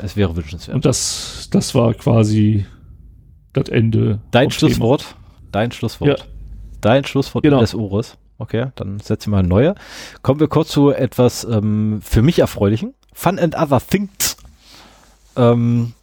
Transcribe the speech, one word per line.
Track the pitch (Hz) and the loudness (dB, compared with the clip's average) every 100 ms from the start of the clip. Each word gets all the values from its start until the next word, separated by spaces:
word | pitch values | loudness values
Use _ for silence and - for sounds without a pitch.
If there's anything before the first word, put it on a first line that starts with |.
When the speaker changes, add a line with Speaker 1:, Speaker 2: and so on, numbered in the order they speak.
Speaker 1:
Es | 101 | -8
wäre | 104 95 82 | -2 -2 -2
wünschenswert. | 76 85 - | -8 -10 -8
Speaker 2:
Und | 135 | -2
das, | 147 - - - - - - | 0 0 -4 -8 -10 -14 -4
das | - - | -2 0
war | 131 117 | 0 0
quasi | 110 - 113 107 107 107 107 98 - - - - - - - _ | 0 0 2 4 2 2 2 -4 -10 -20 -20 -20 -20 -20 -20 _
das | - - | -6 -2
Ende | 123 113 110 117 107 - | 0 2 2 0 -2 0
Speaker 1:
Dein | 120 135 | 2 2
Speaker 2:
vom | - | 2
Thema. | 156 | 2
Speaker 1:
Schlusswort? | 117 117 139 - - - - - | 2 2 0 -2 -20 -20 -20 -8
Dein | 101 120 | -4 -4
Schlusswort. | - 113 - 143 139 | -4 -8 -2 0 0
Speaker 2:
Ja. | - - - - - - | -4 -18 -18 -18 -18 -2
Speaker 1:
Dein | 104 131 135 | 2 2 2
Schlusswort | 139 135 123 | -2 -4 0
Speaker 2:
Genau. | 151 139 | 2 4
Speaker 1:
des | 110 | 2
Ohres. | 101 104 98 117 - _ - | -2 -4 -4 -6 -10 _ -16
Okay, | 110 110 131 | -8 -6 -6
dann | - 98 101 | -8 -10 -8
setzen | - 107 - | -6 -6 -2
wir | 101 | 0
ein | 90 | 2
neue. | 95 147 202 - - - - | 4 2 0 -8 -18 -18 -6
Kommen | - 143 | -2 0
wir | 151 | 2
kurz | 147 160 | 2 0
zu | - 143 | 2 2
etwas, | - 127 - 123 - | 2 0 2 2 0
ähm, | - 110 107 107 107 107 | -4 -2 0 0 -2 -4
für | - 120 | -2 2
mich | 127 - | 4 4
Erfreulichem. | 131 - 101 113 214 - _ | 0 0 0 0 -4 -12 _
Fun | - 170 190 | -6 -2 0
and | 165 - | -2 -2
Other | 156 131 | 0 0
Things. | - 196 202 - - - - - - - - _ _ _ _ | 0 -2 -2 -6 -6 -6 -16 -20 -20 -20 -20 _ _ _ _
Ähm, | - 120 120 117 120 117 - | 0 2 4 2 2 -2 -6